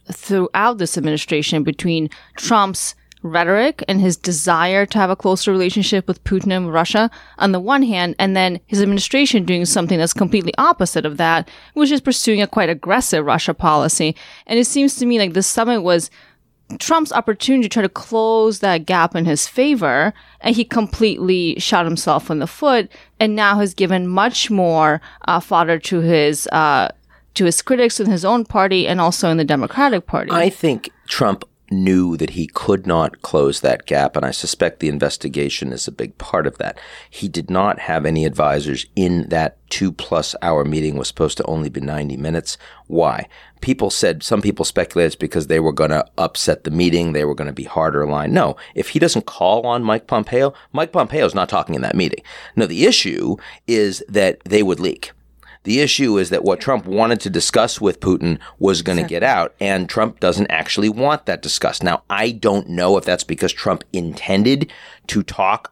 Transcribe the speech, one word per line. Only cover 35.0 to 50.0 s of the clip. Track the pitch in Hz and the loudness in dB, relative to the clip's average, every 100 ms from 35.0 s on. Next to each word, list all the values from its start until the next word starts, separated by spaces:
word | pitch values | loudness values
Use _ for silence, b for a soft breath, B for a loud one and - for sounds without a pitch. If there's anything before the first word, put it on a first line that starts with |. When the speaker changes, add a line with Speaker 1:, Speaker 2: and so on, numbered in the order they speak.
| 71 - 76 69 71 - 67 | -2 -4 -8 -4 -4 -4 -8
Speaker 2:
is | 62 - | -8 -10
a | |
big | - 60 - | -8 -12 -10
part | - 92 71 | -4 -2 -2
of | - | -4
that. | - - B B B | -8 -10 B B B
He | - 98 | -10 -8
did | 85 76 | -8 -4
not | 92 101 - | 0 0 -2
have | - 80 76 | -4 -2 0
any | 78 78 | 0 0
advisors | - 76 71 73 65 - - | 0 0 0 -2 -6 -6 -2
in | 90 87 - | 0 0 -2
that | 80 78 - _ | -2 -2 -6 _
two-plus | - 98 78 - 82 76 - | -4 -4 -4 -4 -4 -4 -4
hour | 85 78 71 | -2 0 0
meeting, | 76 76 71 | -2 -4 -4
was | 64 | -8
supposed | - 78 - | -2 -2 -2
to | - | -4
only | 80 73 | -4 -4
be | 65 | -6
ninety | 69 76 73 67 | -6 -6 -6 -6
minutes. | 73 82 - - B B _ | -4 -4 -6 -12 B B _
Why? | 82 78 57 - B B _ | 0 0 0 -8 B B _
People | - 131 104 | -4 -2 -2
said, | - 98 80 | 0 -2 -2
some | - 110 | -2 0
people | 104 98 - | 0 -2 -2
speculated | - 85 90 82 | -2 -2 0 0
it's | - | 0
because | 76 85 73 | -4 -4 0
they | 80 | 0
were | 80 | 2
gonna | 73 78 76 - - | 0 0 0 -2 -4
upset | 82 - - 76 | -4 -2 -2 -2
the | 76 | -2
meeting, | 80 87 82 85 | 0 2 2 0
they | 73 | -2
were | 73 71 | -2 -4
gonna | 73 | -6
be | 65 67 | -8 -6
harder | - 80 73 73 | -2 0 0 -2
line. | 73 76 | -2 0
No, | 175 80 - B | 0 0 -4 B
if | - - | -8 -4
he | 156 | 0
doesn't | 165 226 - | 2 0 -4
call | - 90 110 120 | -2 2 2 0
on | 120 | -2
Mike | 113 110 | 0 -2